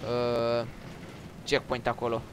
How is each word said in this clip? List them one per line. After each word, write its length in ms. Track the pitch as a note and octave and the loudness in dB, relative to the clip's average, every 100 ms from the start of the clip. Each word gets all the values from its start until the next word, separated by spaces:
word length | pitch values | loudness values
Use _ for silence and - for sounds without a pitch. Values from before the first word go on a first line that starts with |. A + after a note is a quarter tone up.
uh, 600 | - A#2+ A#2+ A#2+ A#2 A#2 A#2 - - - - - - - | 0 2 4 4 4 2 0 -6 -12 -12 -12 -12 -12 -12
checkpoint 440 | - C#3 - B2+ A#2 | 2 2 2 0 0
acolo. 340 | A#2 A#2+ A#2 - | 2 2 0 -2